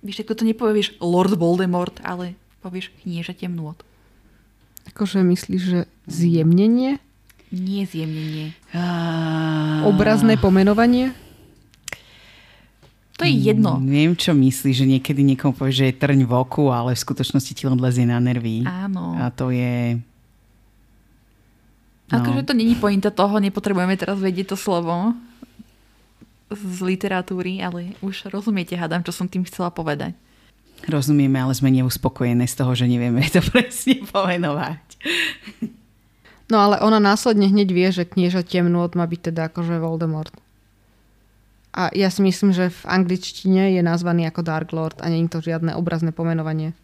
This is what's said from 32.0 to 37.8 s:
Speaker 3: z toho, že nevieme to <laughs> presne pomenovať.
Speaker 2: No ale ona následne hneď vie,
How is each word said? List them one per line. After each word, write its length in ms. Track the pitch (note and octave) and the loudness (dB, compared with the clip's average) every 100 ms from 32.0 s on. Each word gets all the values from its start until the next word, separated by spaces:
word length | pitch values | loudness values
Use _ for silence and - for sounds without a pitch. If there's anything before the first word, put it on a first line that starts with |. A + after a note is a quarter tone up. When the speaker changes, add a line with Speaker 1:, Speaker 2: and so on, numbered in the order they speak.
| C3 - B2 A#2+ | -4 -2 0 2
Speaker 3:
z 100 | B2+ | 0
toho, 180 | - B2+ | 0 -2
že 140 | B2 B2 | 2 2
nevieme 380 | B2 A#2+ A#2+ | 2 0 0
to 160 | D3+ F#3 E3+ | 2 2 2
<laughs> 40 | |
presne 540 | B3 B3 - - C4 | 2 0 -4 0 0
pomenovať. 760 | G3+ G3+ F#3 F3 E3+ D3 - D#3 _ - C4+ F4 - - - - A3 - _ _ _ _ _ _ _ | 0 -2 -2 -2 -2 -2 -4 -8 _ -12 -6 -4 -4 -8 -16 -12 -12 -12 _ _ _ _ _ _ _
Speaker 2:
No 140 | A3 | 4
ale 180 | G3+ G#3 | 4 4
ona 200 | G#3+ A3 | 4 4
následne 480 | G3+ G#3+ - A3 G3 | 4 4 2 4 4
hneď 220 | G3+ G3+ | 4 4
vie, 200 | F3+ | 4